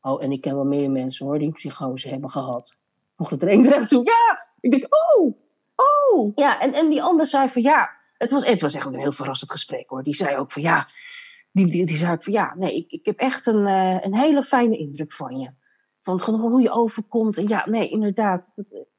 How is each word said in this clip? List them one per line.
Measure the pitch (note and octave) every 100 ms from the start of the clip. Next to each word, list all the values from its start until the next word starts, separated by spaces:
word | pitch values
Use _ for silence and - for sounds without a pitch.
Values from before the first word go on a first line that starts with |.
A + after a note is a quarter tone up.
Oh, | C3+ C3+
en | C3+
ik | C#3
ken | C#3+
wel | C#3
meer | C#3 C#3+ C#3
mensen | C3 B2+ B2+ C#3
hoor, | D3
die | D3
een |
psychose | D#3 D3 - C3+ B2+ C3+
hebben | C3+ C3+
gehad. | C#3 C3 B2 - _ _ _ _ _
Mocht | F3
het | C3+
er | E3+
één | G3+
naartoe? | B3+ C#4+ A3+ B3
Ja! | B3 A#4 A#4 - - _
Ik | B3+
denk, | C4 - D#5 E5+ C#5
"Oh, | D4+ - _ _ _ -
oh." | C5+ D5 C#5 F#4 G#3
Ja, | G#3+ C#4+ -
en, | C4+
en | C#4+ D#4+
die | D4
ander | E4+ E4 D#4
zei | C#4 C4+
van, | B3
ja, | A#3+ D4 F#3 - _ _
het | A#3+
was, | C#4 -
het | G#3
was | D3+
echt | D3 C#3
ook |
een | C3
heel | C#3+
verrassend | C#3 C#3 C3 -
gesprek | - - B2+ -
hoor. | C3
Die | C#3
zei | C#3 E3 C#3
ook | -
van, | C#3+
ja, | D#3+ E3 - - - - - _ _
die, | F#3+ F3+
die, | E3+ F3
die | D#3
zei | F3
ook | E3
van, | -
ja, | G#3 D#3 F3
nee, | G3
ik, | D#3 E3
ik | - -
heb | G#3
echt | C4 - -
een, | G#3+ G3+
eh, | F#3+ F#3 F#3
een | G3
hele | G3+ D4+ C#4+
fijne | C4 B3 A#3+ A3
indruk | D3 C#3+ D3+
van | - C3+ C3
je. | C3 _ _ _ _ _
Van | - F#3
gewoon | A3+ A3
hoe | A3+ B3+
je | A#3
overkomt. | A#3 A3+ A3 - A#3 A3 G3+
En | G#3
ja, | G#3 -
nee, | A3+ F#3
inderdaad. | A3 G#3 F#3+ G#3 F3+ -
Dat, | - G3+
eh, | G3+ -